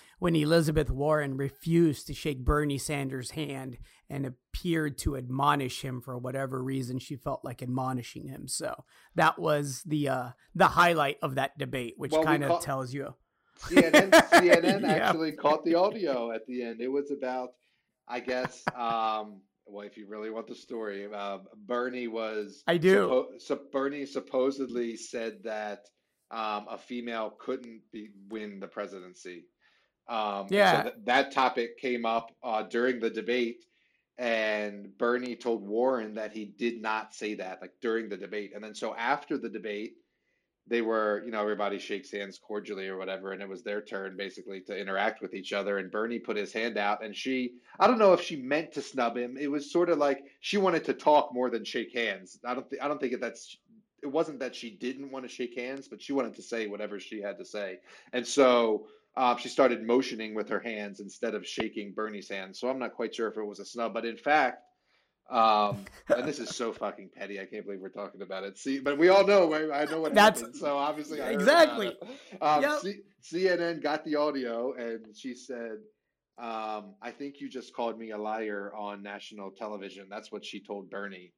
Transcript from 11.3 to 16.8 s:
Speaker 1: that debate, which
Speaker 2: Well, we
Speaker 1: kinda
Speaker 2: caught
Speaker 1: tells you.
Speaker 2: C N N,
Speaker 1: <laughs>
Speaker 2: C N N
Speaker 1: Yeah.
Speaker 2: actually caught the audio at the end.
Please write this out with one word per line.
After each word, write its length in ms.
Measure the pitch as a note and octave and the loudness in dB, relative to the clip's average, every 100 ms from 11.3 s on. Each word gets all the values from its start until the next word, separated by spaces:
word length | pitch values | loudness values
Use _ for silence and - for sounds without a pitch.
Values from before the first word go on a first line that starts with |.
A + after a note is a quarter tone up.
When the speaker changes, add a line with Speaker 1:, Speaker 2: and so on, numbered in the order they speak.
| C3+ | 0
Speaker 1:
that 200 | C3+ - | -2 -2
debate, 380 | C3 C3 A#2 - | -6 -4 -6 -6
which 140 | C#3+ | 0
Speaker 2:
Well, 100 | D#3 | 2
we 40 | D#3 | 4
Speaker 1:
kinda 220 | D3+ C#3 | 4 2
Speaker 2:
caught 140 | E3+ | 0
Speaker 1:
tells 300 | - C3+ B2+ | 0 -4 -4
you. 220 | C#3 C3+ - _ _ _ - | -8 -10 -12 _ _ _ -14
Speaker 2:
C 200 | - E4 | 4 6
N 120 | C4 | 10
N, 180 | D4+ C#4+ | 8 10
Speaker 1:
<laughs> 180 | D#4+ - | 10 10
Speaker 2:
C 180 | E4+ F3 | 8 10
N 140 | E3 | 8
N 180 | E3+ - | 6 2
Speaker 1:
Yeah. 60 | - | 4
Speaker 2:
actually 380 | D#3 - D#3+ D#3+ | 4 4 2 0
caught 320 | D3+ D3 D3+ | 2 4 4
the 120 | D#3+ E3+ | 4 4
audio 560 | G3 A3 E3+ B2+ A#2 | 4 2 -2 0 -2
at 120 | A2 A#2 | -6 -6
the 160 | B2 | -6
end. 180 | A#2 A2+ | -6 -4